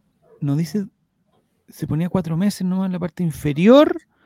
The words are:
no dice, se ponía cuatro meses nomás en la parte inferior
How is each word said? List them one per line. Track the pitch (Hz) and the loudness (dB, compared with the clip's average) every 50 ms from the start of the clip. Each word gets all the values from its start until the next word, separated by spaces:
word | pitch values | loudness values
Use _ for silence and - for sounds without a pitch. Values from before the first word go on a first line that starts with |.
| _ _ _ _ _ _ - - | _ _ _ _ _ _ -12 -6
no | 156 139 139 | -4 -2 -2
dice, | 151 170 160 - 208 196 - _ _ _ _ _ _ _ _ _ _ _ _ _ _ _ - | -2 -2 -4 -4 -6 -6 -8 _ _ _ _ _ _ _ _ _ _ _ _ _ _ _ -20
se | - - 160 | -14 -10 -8
ponía | 127 139 156 175 180 | -6 -4 -4 -2 -2
cuatro | - 190 165 165 165 | -2 -2 -2 -2 -2
meses | 160 196 208 - - 185 | -2 -2 -2 -2 -2 -4
nomás | 185 185 190 190 | -4 -2 -2 -2
en | 190 180 | -4 -4
la | 175 | -6
parte | 180 175 - - 180 | -6 -8 -6 -4 -4
inferior | 165 147 - - 147 139 151 180 220 254 285 311 339 349 339 - _ _ _ _ | -4 -4 -4 -4 -4 0 4 6 6 8 8 6 4 0 -6 -12 _ _ _ _